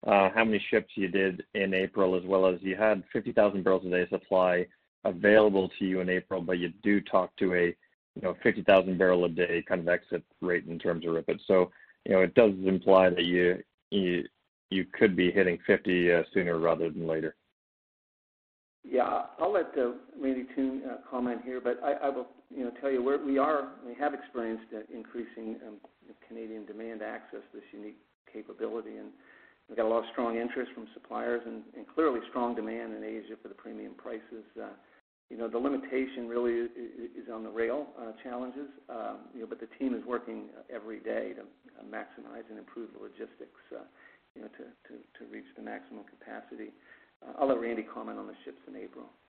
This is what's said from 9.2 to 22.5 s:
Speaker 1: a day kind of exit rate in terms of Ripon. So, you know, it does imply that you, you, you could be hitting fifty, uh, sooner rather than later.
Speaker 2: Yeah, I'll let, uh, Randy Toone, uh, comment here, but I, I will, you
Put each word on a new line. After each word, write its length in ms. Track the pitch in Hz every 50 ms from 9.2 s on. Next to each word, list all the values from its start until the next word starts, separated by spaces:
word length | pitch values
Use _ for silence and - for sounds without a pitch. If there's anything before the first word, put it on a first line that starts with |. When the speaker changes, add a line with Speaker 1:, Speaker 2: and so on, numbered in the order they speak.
| 90
Speaker 1:
a 20 | 87
day 340 | 82 85 90 85 87 87 85 -
kind 140 | - 90 85
of 60 | 85
exit 340 | 87 87 - _ - 87 - _ _ _
rate 240 | - 90 90 87 -
in 120 | 78 85 82
terms 260 | - 90 85 82 82
of 80 | 85 82
Ripon. 260 | 82 82 - 85 - -
So, 240 | - 98 92 90 87 - - - _ - _ _
you 60 | - 98
know, 100 | 92 92
it 120 | 90 -
does 180 | - 120 107 98 92 95
imply 460 | 95 95 92 - 101 98 95 95 92
that 160 | 87 87 87
you, 360 | 87 90 90 90 87 90 - - _ _ _ _ _
you, 340 | - 101 95 90 87 87 - - _ _ _ _ _ _ _ _
you 160 | 95 95 90 -
could 240 | - - 123 107 92
be 160 | 85 90 90
hitting 280 | 85 101 95 90 87 82 -
fifty, 440 | - 104 87 - - 90 87 87 87
uh, 120 | 87 85 80 - -
sooner 260 | 98 92 87 85 82
rather 300 | 80 82 82 80 85 82
than 180 | 78 90 85
later. 300 | 82 80 80 80 80 - _ _ _ _ _ _ _ _ _ _ _ _ _ _ _ _ _ _ _ _ _ _ _ _ _ _ _ _ _ _
Speaker 2:
Yeah, 420 | 131 123 127 120 - - 120 - - - -
I'll 140 | 160 180 208
let, 240 | 196 165 - -
uh, 140 | 147 127 120 127 - - - - -
Randy 280 | 139 135 131 127 123 131 -
Toone, 240 | - 135 131 131 135 135 135
uh, 60 | 120 - - -
comment 320 | - 127 123 123 120 113 -
here, 160 | 131 127 127
but 180 | 117 120 123 - -
I, 220 | 147 139 - -
I 20 | 139
will, 200 | 131 127 123 - - _ _
you 160 | _